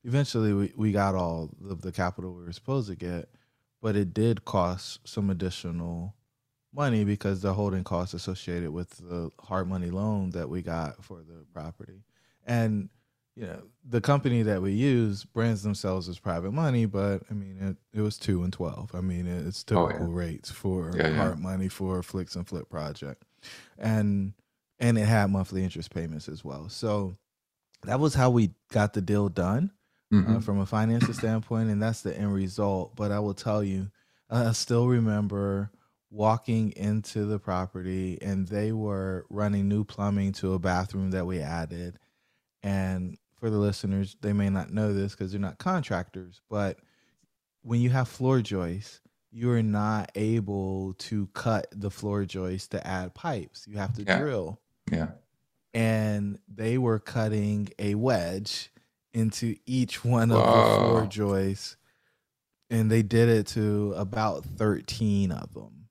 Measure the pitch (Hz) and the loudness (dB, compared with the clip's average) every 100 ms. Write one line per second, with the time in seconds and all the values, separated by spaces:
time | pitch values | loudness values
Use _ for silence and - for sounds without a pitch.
0 | 123 135 139 117 110 101 101 - 107 101 | 0 0 2 2 2 2 0 0 2 4
1 | 98 92 85 82 78 - 98 85 92 87 | 2 2 0 -2 -6 -10 -12 -8 -6 -2
2 | 90 - 90 87 87 85 - 135 101 85 | -2 -2 -12 -12 -14 -12 -4 -4 -4 -8
3 | 87 87 - _ _ _ _ _ 113 104 | -6 -6 -10 _ _ _ _ _ 0 0
4 | 95 107 113 113 - 101 87 92 - - | 0 2 2 2 0 0 0 -2 -10 -16
5 | - - 101 92 92 - 87 85 85 85 | -10 -4 -2 0 -4 -4 -8 -6 -6 -8
6 | 92 - _ _ _ _ _ 139 143 113 | -10 -12 _ _ _ _ _ -2 0 2
7 | 101 101 101 95 98 98 101 95 90 87 | 2 0 -2 0 0 0 0 -2 -2 -4
8 | 90 87 95 92 - 87 85 82 87 - | -4 -6 -8 -8 -6 -6 -4 -6 -10 -14
9 | 87 87 82 - - 95 92 95 87 92 | -10 -8 -8 -10 -6 -4 -2 -4 -4 -2
10 | 107 104 92 87 71 87 85 82 78 - | -2 -2 -2 -6 -6 -6 -4 -4 -6 -10
11 | 98 90 80 82 76 85 82 - - 95 | -20 -20 -20 -20 -18 -14 -14 -14 -20 -20
12 | _ _ _ _ - 117 113 104 95 _ | _ _ _ _ -2 0 2 0 -4 _
13 | _ _ _ - 101 80 98 _ 135 117 | _ _ _ -14 -12 -12 -18 _ -2 0
14 | 147 139 135 120 107 98 95 101 139 123 | 2 2 4 2 2 0 0 2 4 4
15 | 110 101 - 113 117 107 104 98 98 92 | 2 -2 -6 0 0 0 -2 -2 -2 -2
16 | 87 87 - 85 92 135 160 123 110 101 | -4 -8 -4 -4 -2 -2 2 2 2 2
17 | 101 98 - 104 95 95 98 95 _ 107 | 0 0 -4 -8 -8 -6 -6 -6 _ -2
18 | 107 - - 92 90 - 85 - - 90 | -2 -2 0 0 0 -4 -6 -6 -10 -6
19 | 92 87 87 90 78 98 - 101 82 78 | -4 -2 -4 -4 -6 -8 0 2 2 0
20 | 82 87 85 80 - - 98 92 85 87 | -4 -4 -4 -8 -12 -8 -4 -2 -2 2
21 | 80 76 - - 92 95 95 - 95 92 | 2 4 2 0 -4 -2 -4 -4 -4 -4
22 | - 95 87 87 85 90 - 82 76 69 | -4 -6 -6 -8 -8 -8 -8 -8 -8 -8
23 | 71 - _ _ - - - - 110 110 | -12 -12 _ _ -20 -20 -20 -6 0 2
24 | 104 101 98 - _ _ _ _ 120 113 | 2 0 -2 -8 _ _ _ _ 2 4
25 | 104 113 101 98 90 95 92 85 80 87 | 6 6 6 2 0 -2 -2 -4 -8 -6
26 | 82 78 - 80 71 69 85 - 113 104 | -6 -8 -10 -12 -10 -10 -12 -4 -2 0
27 | 95 90 _ _ _ _ _ _ - 131 | -2 -8 _ _ _ _ _ _ -4 2
28 | 151 139 127 120 101 - _ 110 104 107 | 2 6 6 6 4 0 _ 2 2 2
29 | 90 104 101 87 87 117 190 _ _ _ | 2 2 2 2 2 2 0 _ _ _
30 | _ 104 92 110 110 101 95 107 110 117 | _ 4 6 2 2 0 2 2 2 4
31 | 117 110 113 110 - 113 110 104 110 113 | 2 0 0 0 0 0 2 2 0 -2
32 | 101 78 104 98 95 98 101 95 87 - | -6 -4 0 0 -2 0 0 0 -4 -4
33 | 104 101 104 95 113 107 101 95 98 _ | -2 0 -2 -4 -2 0 0 -2 -4 _
34 | _ _ _ 113 117 113 - 120 123 123 | _ _ _ 0 2 0 2 2 4 4
35 | 110 104 104 101 101 98 104 _ _ _ | 4 2 0 0 0 -2 -4 _ _ _
36 | _ 104 107 113 - 113 110 - 104 107 | _ 0 2 2 2 0 0 -2 -2 -2
37 | 104 107 104 104 - 90 92 92 90 92 | -2 -4 -2 -2 -2 -2 -2 -6 -4 -4
38 | 92 87 101 95 92 104 107 110 107 95 | -4 -4 -4 -2 -2 -2 -2 -2 -2 -2
39 | 95 92 - 101 104 101 101 104 104 - | -4 -6 -8 -2 0 2 2 2 0 -2
40 | 101 101 98 98 95 92 90 90 101 98 | 0 0 0 -2 -2 0 2 0 0 -2
41 | 95 92 87 90 73 85 80 87 87 85 | -2 -2 -2 -4 -4 -6 -6 -8 -10 -14
42 | _ _ _ _ _ _ 101 98 92 92 | _ _ _ _ _ _ -2 -2 0 -2
43 | 92 - _ _ 113 107 104 98 98 98 | -6 -10 _ _ 0 2 2 0 -2 0
44 | 98 - 104 101 101 95 - 107 107 98 | -2 -4 0 2 2 0 -2 -2 0 0
45 | 98 - 95 101 98 98 185 185 - 92 | -2 -4 -6 -4 -6 -4 -2 -2 -2 -4
46 | 87 95 90 92 _ 104 98 85 _ _ | -4 -12 -16 -20 _ -2 -2 -4 _ _
47 | _ _ _ _ _ _ 117 120 123 131 | _ _ _ _ _ _ -2 2 4 2
48 | 123 - 131 131 104 98 87 90 - - | 0 0 4 4 2 -2 -2 -6 -10 -20
49 | _ _ _ 113 120 117 110 104 107 107 | _ _ _ -4 0 2 2 2 2 0
50 | 95 101 110 113 101 98 95 95 95 92 | -2 -2 0 2 0 -4 -2 -4 -6 -8
51 | - 107 98 - 120 110 - 104 101 - | -6 -4 -4 -4 0 0 -2 -6 -6 -4
52 | 104 101 95 95 92 95 - - - 92 | -4 -2 -2 -4 -4 -6 -6 -8 -4 -6
53 | 92 - 170 120 - - - 104 95 117 | -6 -8 -6 -6 -8 -16 -12 -6 -4 -4
54 | 101 92 151 113 82 - _ _ - 82 | 2 2 2 -2 -4 -8 _ _ -4 -2
55 | 80 - _ _ _ _ _ 113 113 110 | -2 -8 _ _ _ _ _ 0 2 2
56 | 107 104 101 98 - 104 110 127 123 110 | 2 0 -2 -6 -14 -6 -2 2 2 0
57 | - 120 110 107 104 104 101 - 104 104 | 0 -2 0 2 2 0 -2 -2 0 2
58 | 127 110 85 95 107 - - _ _ _ | 2 2 0 -4 -6 -8 -10 _ _ _
59 | _ 117 113 - 120 - - 127 120 - | _ 0 0 0 -4 -4 -2 0 0 0
60 | 117 120 113 113 117 117 113 104 110 113 | 2 4 6 6 8 8 8 6 6 4
61 | 107 104 101 98 98 98 - - _ _ | 2 0 0 2 0 -2 -8 -14 _ _
62 | _ _ _ _ _ _ _ 113 110 113 | _ _ _ _ _ _ _ 2 6 4
63 | 104 113 117 113 101 113 107 104 104 87 | 6 6 8 6 4 0 2 2 0 -2
64 | 98 110 110 73 - - 107 87 - - | -2 0 0 0 -8 2 2 2 -2 0
65 | 110 101 98 80 - - 53 62 110 | 2 4 2 0 -8 -14 -16 -20 -20